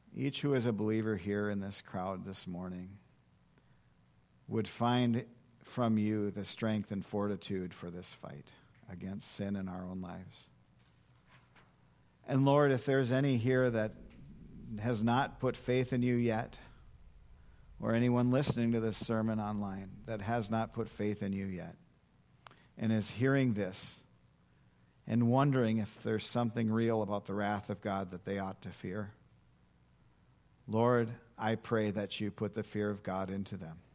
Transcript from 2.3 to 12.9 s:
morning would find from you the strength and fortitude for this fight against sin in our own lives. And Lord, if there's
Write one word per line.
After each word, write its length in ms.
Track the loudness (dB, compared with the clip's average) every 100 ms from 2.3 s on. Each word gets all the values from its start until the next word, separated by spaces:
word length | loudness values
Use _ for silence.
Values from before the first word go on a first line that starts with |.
| -10 -8
morning 420 | -8 -8 -10 -12 -16 -20 _ _ _ _ _ _ _ _ _ _ _ _ _ -6
would 200 | -4 -2
find 560 | 0 2 4 4 2 -2 -12 _ _
from 340 | -8 0 2 4
you 340 | 2 2 0
the 140 | -4 -6
strength 460 | -2 0 0 -2
and 140 | -6 -4
fortitude 680 | -2 0 -2 -4 -4 -6
for 180 | -8 -10
this 220 | -10 -12
fight 380 | -14 -14 -14 -16 -20 -20 _ -16
against 440 | -10 -8 -8 -8 -6
sin 200 | -4 -4
in 140 | -4
our 160 | -6 -8
own 160 | -8
lives. 460 | -8 -10 -14 -18 -20 -20 _ _ _ _ _ _ _ -20 -20 -20 -20 _ _ _ _ _ 0
And 160 | 4
Lord, 280 | 6 8 8
if 140 | 4
there's 260 | 4